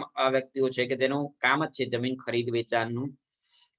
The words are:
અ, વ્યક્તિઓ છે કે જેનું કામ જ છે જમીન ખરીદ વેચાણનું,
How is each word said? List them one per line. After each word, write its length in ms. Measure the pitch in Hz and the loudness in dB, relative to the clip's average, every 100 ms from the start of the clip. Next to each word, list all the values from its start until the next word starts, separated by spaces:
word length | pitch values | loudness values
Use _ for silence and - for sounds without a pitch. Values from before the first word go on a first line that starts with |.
| 147 | 0
અ, 140 | 135 131 | 0 2
વ્યક્તિઓ 380 | 131 131 135 131 | 2 0 0 0
છે 180 | 127 123 | 0 0
કે 100 | 131 | 2
જેનું 340 | 131 143 143 | 2 0 -4
કામ 360 | - 127 143 156 | 0 2 2 0
જ 60 | |
છે 140 | - 123 | -4 -2
જમીન 300 | 120 127 131 | -2 -2 -4
ખરીદ 340 | 127 120 120 | -2 -2 0
વેચાણનું, 680 | 117 113 117 113 117 143 - _ _ _ - - | -2 0 0 0 -4 -6 -10 _ _ _ -20 -20